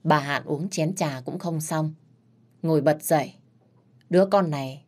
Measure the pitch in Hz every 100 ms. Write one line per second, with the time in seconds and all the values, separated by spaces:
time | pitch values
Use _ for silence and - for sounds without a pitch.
0 | 156 151 139 139 123 147 190 - 156 190
1 | 156 131 131 180 180 160 156 160 156 156
2 | _ _ _ _ _ _ 160 156 143 151
3 | - 160 139 - _ _ _ _ _ _
4 | _ 175 190 202 175 147 131 139